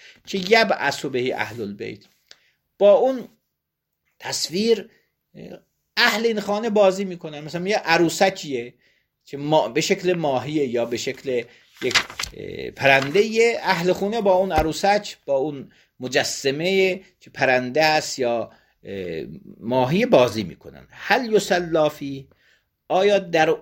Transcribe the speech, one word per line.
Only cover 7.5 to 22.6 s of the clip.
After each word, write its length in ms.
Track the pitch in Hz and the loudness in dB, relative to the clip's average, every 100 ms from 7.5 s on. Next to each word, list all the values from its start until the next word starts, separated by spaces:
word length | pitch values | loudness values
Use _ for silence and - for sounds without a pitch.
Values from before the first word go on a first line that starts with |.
| 170 185 | -8 -2
یه 80 | 214 | -2
عروسکیه 1000 | - 170 170 - 196 190 156 127 120 - _ _ _ _ | 2 4 4 4 2 2 -8 -8 -8 -16 _ _ _ _
که 120 | - 139 | -14 -8
ما-، 320 | 147 156 - | 0 2 2
به 120 | 123 | -2
شکل 320 | 156 190 180 | 0 -2 0
ماهیه 540 | 180 151 131 117 156 135 | 0 0 -2 -2 -2 -2
یا 180 | 117 | -2
به 120 | 117 120 | -2 -4
شکل 460 | - 123 139 123 - _ _ - | -6 -8 -4 -4 -4 _ _ -8
یک، 120 | 127 - - - - - | -2 -2 -4 -10 -12 -12
اه، 340 | - - 65 | -12 -10 -10
پرنده‌ای، 880 | - 135 139 139 170 226 220 233 226 | 0 4 4 4 0 2 4 2 2
اهل 360 | 170 180 180 | -2 0 0
خونه 280 | 180 196 233 | 0 -2 -2
با 140 | 202 | 2
اون 180 | 185 190 | 2 2
عروسک، 640 | 160 156 151 196 208 202 - - | 0 -2 0 0 0 -2 -14 -4
با 100 | 139 | -2
اون 360 | 151 143 - _ _ - | -2 -6 -14 _ _ -12
مجسمه 1000 | 127 139 123 - 139 143 175 190 190 185 - _ | -4 -2 -2 -2 -4 -2 0 2 2 0 -10 _
که 100 | - | -16
پرنده 540 | - 135 127 127 131 | -2 2 2 0 2
است 340 | 156 156 - - | 4 4 0 -4
یا، 320 | 120 117 107 _ _ _ | -2 -2 -4 _ _ _
اه، 400 | 101 98 90 80 64 76 - - | -14 -10 -8 -8 -10 -14 -18 -14
ماهی 460 | 113 127 127 180 254 | -4 0 2 2 4
بازی 360 | 147 123 107 | 6 4 2
می‌کنن. 440 | 90 69 - 69 64 | -8 -10 -20 -20 -20
هل 420 | - - 226 240 | -10 0 0 2
یصلی 560 | 214 196 180 175 160 151 | 0 2 -2 0 0 0
فیه؟ 360 | - 139 135 135 _ _ _ | -2 -10 -12 -14 _ _ _